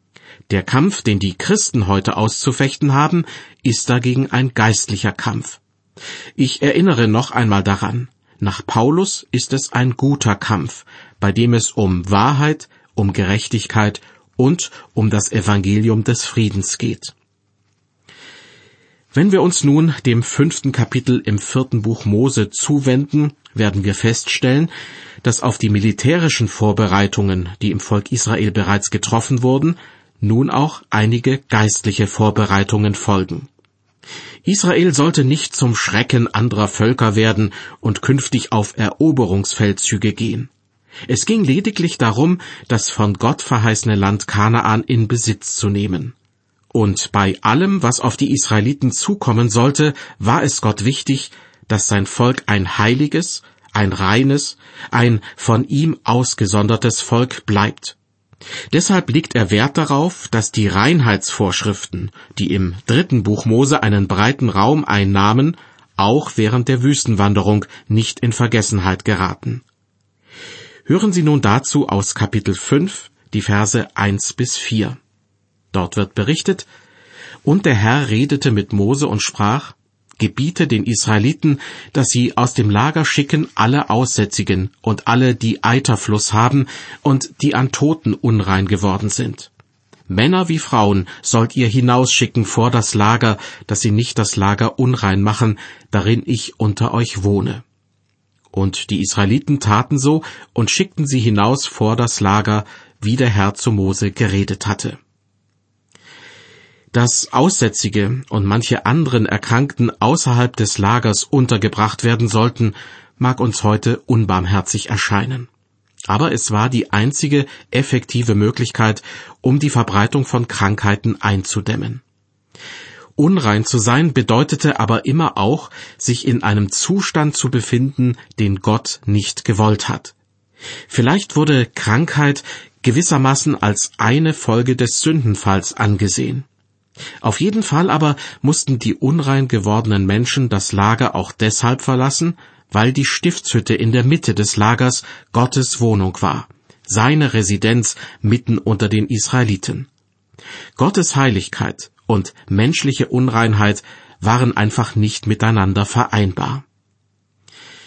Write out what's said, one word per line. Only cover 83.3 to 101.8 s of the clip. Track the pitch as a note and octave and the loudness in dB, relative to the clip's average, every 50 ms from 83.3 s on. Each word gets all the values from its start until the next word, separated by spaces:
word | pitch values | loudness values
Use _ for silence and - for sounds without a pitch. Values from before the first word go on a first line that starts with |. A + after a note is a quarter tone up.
| E3 D3+ D#3 - - | 0 -2 -2 -2 -2
alle | - A2 A2+ C#3 C#3+ - - | 0 0 2 2 0 0 0
Aussätzigen | G#2+ A2+ B2+ - - - G#2 - - - F#2+ G2 F#2+ F#2 F#2+ - - _ | 0 0 0 0 0 0 -2 0 -2 -4 -2 -2 -2 -2 -2 -6 -8 _
und | - A2 G#2 - - | -4 -4 -4 -2 -2
alle, | A2 A#2 B2+ C3 B2+ A#2+ | 0 2 2 2 2 0
die | - A#2 A2+ G#2 - - | 0 -2 -4 -2 -2 0
Eiterfluss | A2 B2 C#3 - - A2 - - - G#2 G#2 - - | 0 0 2 2 0 0 0 0 -2 -2 -2 0 0
haben | G#2+ G#2+ A#2 B2 C#3 C#3+ C3 - - - - - - - | 2 2 2 4 2 0 0 -2 -6 -14 -18 -20 -20 -4
und | - D3 C3+ C3 - - - - | 0 0 0 0 -2 -6 -6 -2
die | C3 D3 - | -2 0 0
an | A#2+ C3+ B2+ | 0 -2 -2
Toten | - - D3 D3+ D#3+ D#3 - A2 G2 | 0 0 0 0 0 0 -2 -4 -2
unrein | - - A#2+ A2+ G#2 F#2 G2 F#2+ F#2+ G2 | 0 0 0 2 2 2 0 0 0 0
geworden | F2+ G#2 F2+ G#2 G2 F#2 G2 G#2 G2+ | 0 0 0 0 0 0 -2 -2 -4
sind. | - - B2+ - - - - - _ _ _ _ _ _ _ _ - _ _ | -4 -4 -6 -6 -8 -12 -16 -20 _ _ _ _ _ _ _ _ -20 _ _
Männer | - F#2 G2+ A#2 D#3 F#3 F#3 F3+ | -4 0 2 2 2 2 2 0
wie | E3 D#3+ D#3 | 0 -2 -4
Frauen | - - C3+ A2+ G#2 G2+ G2+ F#2+ F#2 - - - - | -2 0 2 2 4 4 2 0 -2 -4 -10 -10 -4
sollt | - - A2+ A2+ - - | 0 2 2 2 2 0
ihr | - B2 | 0 0
hinausschicken | A2 G#2 B2+ A#2+ B2 B2 B2+ B2+ B2 - - B2 - - A#2+ G2+ | 2 2 2 4 4 4 4 2 2 2 0 0 0 0 -2 -2
vor | - - A#2 A2+ B2 | 0 0 0 2 2
das | B2 A#2+ G#2+ - - | 2 0 0 0 0
Lager, | G#2 G#2 G#2+ A#2 A#2 A#2+ A2+ G2 - - - - - - | 2 2 2 2 2 2 0 0 -2 -6 -14 -18 -18 -8
dass | - G#2+ - | -6 -4 -2
sie | - A2 | 0 2
nicht | G#2 G#2+ A#2+ - - A#2 | 2 2 0 0 -2 -2
das | G#2 - - | -4 -2 0
Lager | G2+ F#2+ G2+ G2+ - A2 - - | 0 2 2 2 2 0 -2 0
unrein | - B2+ B2+ B2+ B2 - G2 F#2+ G2 G2+ | 0 0 0 0 0 0 0 2 2 2
machen, | A2 G#2+ - A#2+ A2 G#2 - - - - - - _ | 0 2 2 0 0 0 -2 -8 -18 -20 -20 -8 _
darin | - G2+ F2 G#2+ A#2+ A#2+ - | -2 0 2 2 0 0 0
ich | - B2+ A2+ - - - - | -4 -4 -4 -6 -10 -6 -2
unter | A2+ G#2 G2 - A2+ - - | -2 -2 0 0 -2 0 0
euch | A#2 A#2 - - G2 F#2 | -2 -2 -2 -4 -2 0
wohne.“ | G2+ G2+ F#2+ - - - A#2+ - _ _ _ _ _ _ _ _ _ _ _ _ _ _ _ _ _ | 0 0 0 -2 -4 -6 -10 -14 _ _ _ _ _ _ _ _ _ _ _ _ _ _ _ _ _
Und | - F#2+ G2 F#2+ - - - - | -4 -2 -2 -2 -2 -6 -6 -4
die | G#2 - | -4 -2
Israeliten | F#2+ - - G#2+ G2+ G2 A#2 D3 - - C#3+ C#3 | -2 -2 0 0 2 2 2 0 0 -2 -2 0
taten | - G#2 G#2 A2 B2+ - D3 | 2 2 2 2 2 0 -2
so | C#3 C3 C#3+ D#3 D#3 - - - - - _ _ | 0 2 2 0 0 -2 -8 -16 -20 -20 _ _
und | A#2+ A2+ - | -2 -2 0
schickten | - - A#2+ - - D#3+ D3+ | 0 -2 -2 -2 -2 -4 -4
sie | C#3 C#3 B2+ | -2 0 0
hinaus | A2 A#2+ G#2 G2+ G2+ A#2 C3+ C#3 - | 2 2 2 2 2 2 0 0 -2
vor | - - - | -8 -4 -2